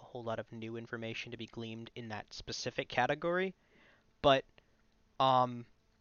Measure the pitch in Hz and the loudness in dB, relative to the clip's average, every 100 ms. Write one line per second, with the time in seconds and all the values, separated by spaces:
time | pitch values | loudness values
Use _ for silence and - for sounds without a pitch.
0 | - 123 113 110 110 117 113 117 117 117 | -14 -10 -6 -6 -8 -10 -10 -10 -8 -8
1 | 113 113 - 120 113 - 117 113 113 - | -6 -8 -10 -10 -12 -10 -10 -10 -12 -12
2 | 117 104 - - - - - - 139 - | -10 -10 -10 -14 -10 -6 -6 -6 -4 0
3 | 127 151 170 175 190 - _ _ - _ | 2 0 0 0 -2 -4 _ _ -20 _
4 | _ _ 143 135 - _ _ _ _ _ | _ _ 6 6 4 _ _ _ _ _
5 | _ _ 131 127 123 120 120 _ _ _ | _ _ 6 6 4 0 -12 _ _ _